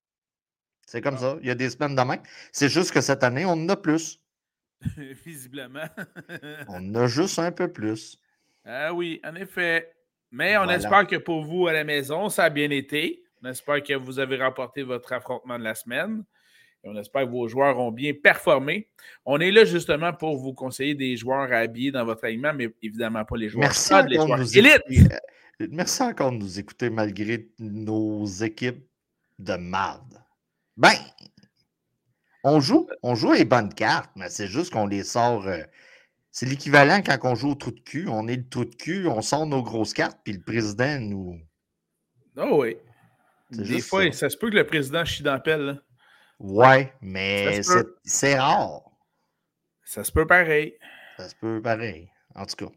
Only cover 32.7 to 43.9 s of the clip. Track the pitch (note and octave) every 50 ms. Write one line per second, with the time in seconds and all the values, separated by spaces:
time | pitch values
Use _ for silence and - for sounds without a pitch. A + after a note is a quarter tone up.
32.7 | A#3+ F4 E4+ - - - - B2 B2 A2+ C#3+ B3 E4 A#3+ D#3 - C3 A#2+ G#2+ G2
33.7 | - - A2 G#2+ D#3 E3 - - - F#2+ F#2 F2 - - G#2 F#2+ F#2+ C#3 F3 -
34.7 | - A#2+ G#2 G2+ G2+ G2 F#2 - - B2 A#2 B2 A#2+ G#2+ F#2+ F#2+ F2+ D#2+ D#2 -
35.7 | _ _ - - - - _ _ _ _ _ _ - - A#2+ C3 C3+ C#3 - C#3+
36.7 | C#3 D3 C#3 C#3+ F3+ G3+ F#3 - C#3 B2 - B2+ B2 A#2 B2+ D3 C#3+ C#3+ - B2
37.7 | - - _ - - C#3+ F#3 F#3+ A#2+ G#2+ A2 A#2 B2 B2+ B2 B2 - B2 A#2+ A#2+
38.7 | - - - D3+ F3 G3 F#3 E3 A#2+ G#2+ G#2+ - - D3 D#3+ D#3 C#3+ C3 A#2+ A2
39.7 | A2 A2+ G#2+ - - - D#3 - - _ - - G#2 F#2 - - G#2+ A#2 A2 G#2
40.7 | G2+ G#2 B2+ C#3+ D3+ C3+ A2+ G#2 G2+ G2 F#2+ F2+ F2 E2 D#2+ _ _ _ _ _
41.7 | _ _ _ _ _ _ _ _ _ _ _ _ - C3+ F3 C#4+ A3+ D3+ B2+ A2+
42.7 | A2+ - - _ _ _ _ _ _ _ _ _ _ _ _ - B2 A2+ G2+ G2+
43.7 | B2 B2 A#2 -